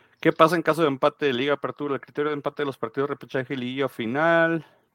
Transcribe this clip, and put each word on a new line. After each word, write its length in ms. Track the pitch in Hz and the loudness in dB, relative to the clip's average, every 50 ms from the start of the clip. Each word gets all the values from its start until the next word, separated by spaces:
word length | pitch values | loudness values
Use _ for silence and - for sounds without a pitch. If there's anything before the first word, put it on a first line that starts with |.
| _ _ _ - | _ _ _ 0
¿Qué 100 | - 160 | 0 0
pasa 240 | - - 160 156 180 | 6 6 4 6 4
en 60 | 170 | 2
caso 220 | 156 160 151 160 165 | 0 0 2 2 2
de 40 | 143 | 2
empate 360 | 135 131 147 147 - - 151 | 2 2 0 0 0 0 -2
de 80 | 139 123 | 0 0
Liga 200 | 120 135 147 143 | 0 0 0 -2
Apertura? 400 | 139 - 127 127 - 147 143 135 | -2 -4 -10 -8 -8 -6 -6 -6
El 60 | 127 | -6
criterio 280 | - - - 147 147 151 | -8 -10 -6 -4 -4 -4
de 60 | 147 | -4
empate 260 | 143 - 143 - - | -4 -6 -8 -6 -4
de 60 | 147 | -6
los 100 | 139 127 | -6 -6
partidos 320 | - - 110 - 135 139 143 | -8 -10 -8 -4 -4 -4 -4
repechaje 460 | 139 - - 120 - 131 127 - 143 | -4 -10 -12 -8 -6 -6 -6 -6 -6
y 20 | |
liguilla 320 | 127 123 123 127 139 139 127 | -6 -6 -6 -4 -4 -4 -4
final. 760 | - - 117 110 127 147 160 170 165 165 165 165 165 160 - _ _ _ _ _ _ | -4 -6 -6 -4 -2 0 2 4 4 4 4 2 0 -2 -6 _ _ _ _ _ _